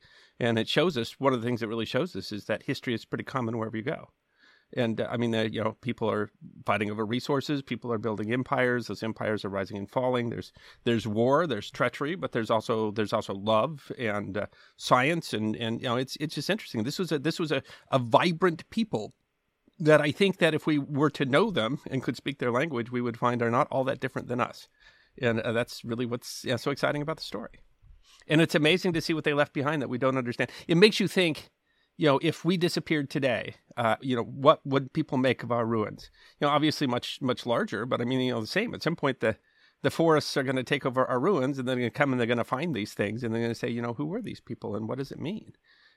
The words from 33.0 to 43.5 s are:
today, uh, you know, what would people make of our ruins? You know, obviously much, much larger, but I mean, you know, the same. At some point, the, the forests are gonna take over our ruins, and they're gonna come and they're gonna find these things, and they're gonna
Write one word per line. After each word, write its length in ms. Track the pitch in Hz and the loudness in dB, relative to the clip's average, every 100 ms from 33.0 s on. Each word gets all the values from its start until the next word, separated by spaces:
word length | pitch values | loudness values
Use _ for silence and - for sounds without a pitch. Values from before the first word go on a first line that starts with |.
| 139 | -2
today, 460 | 151 131 107 - - _ - | -2 0 -2 -4 -14 _ -2
uh, 200 | 117 110 | 0 0
you 140 | 139 120 | 0 -2
know, 80 | |
what 420 | 113 127 139 151 143 | -2 2 6 6 4
would 280 | 135 131 | 0 0
people 240 | - 147 127 | -2 0 2
make 260 | 131 117 | 2 2
of 80 | 117 | 0
our 140 | 120 113 | 0 2
ruins? 440 | 113 101 95 - _ - - | 0 0 -6 -18 _ -20 -2
You 80 | 147 | 2
know, 60 | |
obviously 340 | 147 151 - 143 | 4 4 2 0
much, 320 | 123 - - | -2 -4 -4
much 240 | 131 120 120 | -2 -2 0
larger, 400 | 120 208 104 120 | 0 0 -2 -2
but 160 | 117 | -2
I 40 | 120 | 0
mean, 140 | 131 | 0
you 120 | 127 | 0
know, 80 | 117 | -2
the 60 | 110 | -2
same. 260 | 185 233 | -2 -2
At 100 | - | -4
some 120 | - 170 | -4 0
point, 240 | 143 123 | -2 0
the, 180 | 117 - _ _ _ _ | 0 -2 _ _ _ _
the 100 | 139 | -2
forests 460 | - 165 156 - - | 2 6 4 4 0
are 60 | |
gonna 200 | 131 131 | 0 0
take 220 | 120 147 143 | 0 -2 0
over 200 | 123 127 | 0 2
our 140 | 127 | 2
ruins, 400 | 156 180 131 135 | 2 2 2 -2
and 80 | 123 | -2
they're 80 | 127 | 0
gonna 140 | 120 | 0
come 220 | - 143 | 2 2
and 80 | 127 | 2
they're 80 | 117 | 2
gonna 160 | 120 | 0
find 300 | 113 131 175 | 0 -2 -2
these 200 | 135 107 | -4 -4
things, 300 | - 101 110 | -2 -2 -2
and 100 | 120 | -2
they're 80 | 113 | -2
gonna 120 | 117 | -2